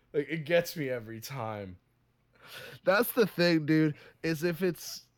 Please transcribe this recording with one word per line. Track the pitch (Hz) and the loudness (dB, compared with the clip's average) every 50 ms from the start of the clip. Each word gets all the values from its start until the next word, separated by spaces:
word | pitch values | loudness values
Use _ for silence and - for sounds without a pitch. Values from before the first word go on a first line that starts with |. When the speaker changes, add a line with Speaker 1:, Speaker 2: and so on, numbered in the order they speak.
| _ _ - | _ _ -4
Speaker 1:
Like, | 147 147 135 | -4 -4 -4
it | 156 165 143 | -6 -8 -4
gets | 147 170 170 170 - - | 2 2 2 2 0 -6
me | 170 143 131 | -6 -4 -4
every | 127 120 107 110 113 110 | -4 -6 -8 -10 -14 -12
time. | 107 - 135 135 113 110 107 104 101 92 92 - _ _ _ _ _ _ _ _ _ _ _ _ - - - - - - - - - | -12 -12 -8 -8 -6 -6 -6 -8 -8 -10 -12 -16 _ _ _ _ _ _ _ _ _ _ _ _ -20 -20 -18 -16 -16 -16 -16 -2 2
Speaker 2:
That's | 180 190 214 247 - - | 4 4 4 4 2 4
the | 254 214 - | 2 2 2
thing, | - - 175 175 170 160 151 | 4 2 4 4 4 4 4
dude, | 143 156 156 156 151 143 - - - _ _ - | 4 4 4 4 2 0 -4 -12 -20 _ _ -4
is | 160 165 139 165 | -4 -2 0 -2
if | 180 170 160 | -2 -2 0
it's, | 190 180 160 - - - - - - _ _ | -2 -2 -2 -4 -10 -12 -12 -14 -16 _ _